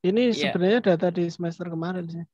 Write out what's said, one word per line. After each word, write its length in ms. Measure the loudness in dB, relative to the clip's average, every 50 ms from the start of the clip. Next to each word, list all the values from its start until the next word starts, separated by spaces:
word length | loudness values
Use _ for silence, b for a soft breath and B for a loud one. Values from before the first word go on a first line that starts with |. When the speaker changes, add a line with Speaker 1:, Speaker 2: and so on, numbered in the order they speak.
Speaker 1:
Ini 320 | 0 2 2 4 2 2 2
Speaker 2:
Iya. 160 | 2 0 0
Speaker 1:
sebenarnya 300 | 0 2 2 4 2 2 4
data 300 | 2 2 2 2 0 0
di 160 | 0 -2 -2
semester 400 | -4 -4 -6 -6 -6 -6 -10 -8
kemarin 400 | -6 -6 -4 -4 -4 -6 -8 -8
sih. 160 | -10 -10 -12 -12